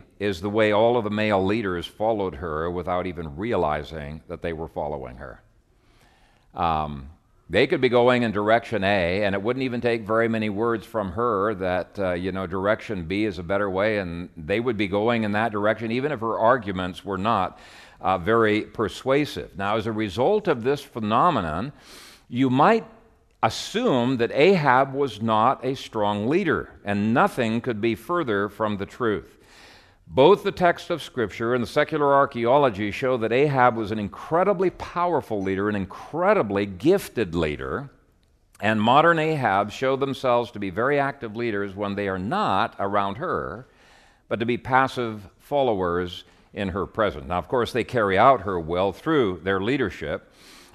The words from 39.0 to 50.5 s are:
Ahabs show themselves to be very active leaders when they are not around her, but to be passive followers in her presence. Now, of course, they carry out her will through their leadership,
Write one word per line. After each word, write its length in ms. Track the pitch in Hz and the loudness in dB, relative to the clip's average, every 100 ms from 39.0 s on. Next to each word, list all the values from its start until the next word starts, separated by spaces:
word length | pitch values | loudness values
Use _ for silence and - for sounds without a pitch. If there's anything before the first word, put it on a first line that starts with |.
| 165 165 | 6 4
Ahabs 540 | 156 151 117 95 104 | 0 0 2 2 0
show 240 | - 131 131 | -2 -2 0
themselves 540 | 139 127 127 120 117 | -2 -2 2 2 0
to 80 | 104 | -6
be 100 | 98 | -6
very 300 | 87 127 143 | -2 0 0
active 380 | 139 135 113 110 | -2 -6 -12 -6
leaders 380 | 117 101 101 | -4 -2 -4
when 200 | 92 101 | -6 -4
they 140 | 98 101 | -2 -2
are 100 | 95 | -2
not 580 | 98 196 175 98 113 - | -4 -2 0 0 -2 -2
around 360 | 101 101 98 101 | -2 0 0 -4
her, 500 | 170 95 65 104 - _ _ - _ _ - | -6 -4 -6 -10 -16 _ _ -20 _ _ -8
but 120 | 113 | -4
to 60 | 117 | -2
be 120 | 120 | -2
passive 680 | 117 131 131 127 117 107 101 _ | 2 2 2 -2 -6 -6 -14 _
followers 840 | - 147 131 98 87 87 90 92 - _ _ | -4 0 2 2 0 0 -4 -8 -18 _ _
in 160 | - 98 | -6 -4
her 180 | 92 80 | -4 -4
presence. 400 | - 101 73 69 | -2 -2 -2 -6
Now, 120 | 87 | -6
of 100 | - | -2
course, 240 | 127 110 | -2 -2
they 100 | 120 | -4
carry 360 | - 120 101 92 | -2 0 2 6
out 240 | 127 127 | 6 6
her 180 | 95 90 | 2 -4
will 320 | 80 87 98 | -2 0 0
through 480 | 87 160 156 104 87 | -2 0 2 2 0
their 180 | 90 95 | -2 0
leadership, 720 | 107 139 104 - 73 95 _ _ - | 0 0 -2 -4 -8 -8 _ _ -20